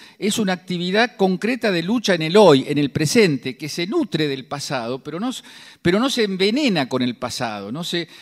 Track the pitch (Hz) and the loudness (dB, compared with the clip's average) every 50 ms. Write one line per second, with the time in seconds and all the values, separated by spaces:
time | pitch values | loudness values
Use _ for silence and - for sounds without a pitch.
0 | - - - _ 175 208 196 - 220 190 185 175 - - 185 175 175 180 185 208 | -20 -20 -12 _ -4 -4 -2 0 0 -2 -2 -4 -4 -6 -6 -4 -4 0 2 2
1 | 233 240 - - 196 190 185 170 - 214 262 240 - 220 190 170 165 175 226 254 | 0 0 0 0 0 0 0 0 -2 -4 -2 -2 -2 -2 0 0 -2 -2 -2 -2
2 | - - 185 170 160 160 170 214 214 180 147 135 - - 147 143 147 135 - - | 0 0 0 0 0 4 6 8 8 10 8 6 4 2 0 0 0 0 0 -2
3 | 160 147 - 247 214 180 143 127 - 135 127 - 160 147 - - 170 180 254 349 | -2 2 4 4 4 4 2 0 -4 -8 -8 -8 -10 -10 -6 -6 -6 -2 -2 -2
4 | 294 - - 160 156 147 135 135 127 - 147 143 - - 151 131 113 117 127 131 | -2 -2 -2 -2 -2 -2 -2 -6 -8 -10 -10 -10 -8 -6 -6 -6 -4 -6 -8 -8
5 | - 151 151 170 214 262 247 - - - - - - - - _ - 175 175 208 | -10 -10 -10 -6 -6 -6 -8 -8 -14 -18 -20 -20 -20 -20 -20 _ 0 0 2 2
6 | 240 277 - 254 220 208 196 180 190 202 220 285 311 262 196 160 135 113 127 127 | 2 0 0 0 -2 -2 0 0 0 0 2 2 0 2 2 0 0 -2 -2 -2
7 | 123 123 120 - - 120 - - 131 117 107 104 98 101 117 160 170 - - 175 | -2 -2 -4 -6 -8 -8 -6 -6 -6 -6 -6 -8 -8 -8 -8 -8 -8 -6 -6 -6
8 | 165 - - - | -6 -8 -14 -20